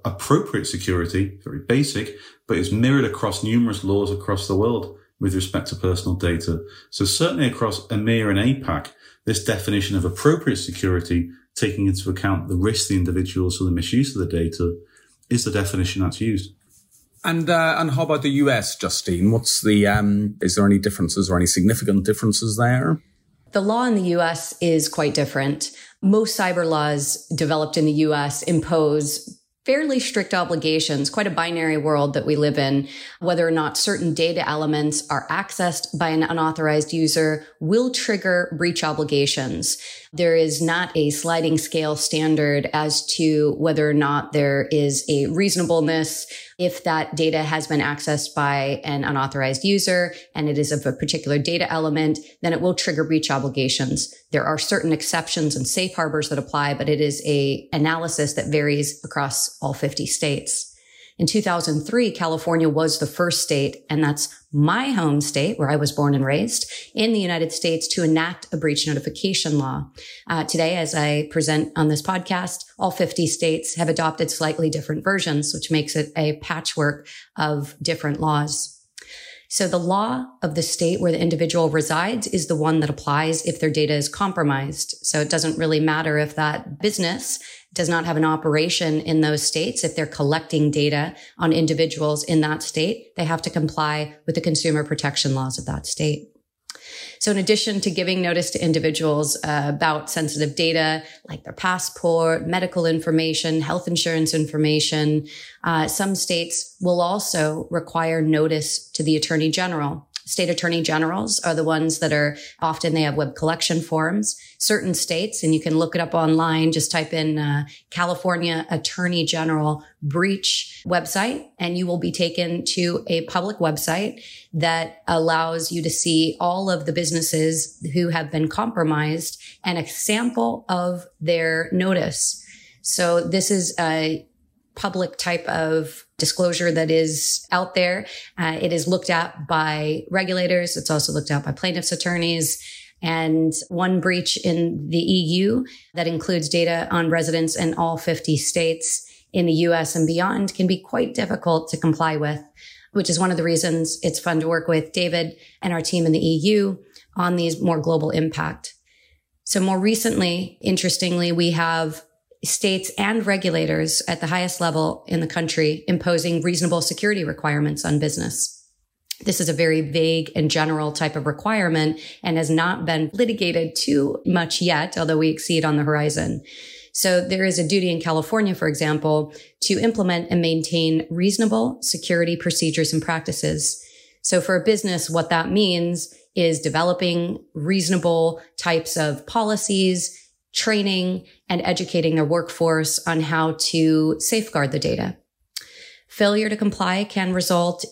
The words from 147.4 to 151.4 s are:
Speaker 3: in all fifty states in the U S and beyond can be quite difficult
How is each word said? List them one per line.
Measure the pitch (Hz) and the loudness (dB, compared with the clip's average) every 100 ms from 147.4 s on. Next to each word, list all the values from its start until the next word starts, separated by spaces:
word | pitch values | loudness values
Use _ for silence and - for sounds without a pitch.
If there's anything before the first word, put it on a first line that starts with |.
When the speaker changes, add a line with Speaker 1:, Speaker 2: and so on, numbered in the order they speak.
| 160 - | 0 0
Speaker 3:
in | 160 | -2
all | 160 165 156 | 0 -2 -2
fifty | - 160 - 147 | -2 -2 0 0
states | - 175 165 165 - - - - _ | 0 0 0 0 -2 -6 -8 -20 _
in | 196 170 | 0 2
the | |
U | 160 170 | 4 4
S | 165 156 170 | 2 0 0
and | 160 | 2
beyond | 165 185 202 196 | 2 0 0 -2
can | - 180 | 0 0
be | 185 | 0
quite | - 240 - | -2 -2 -2
difficult | - 175 - | -2 -4 -2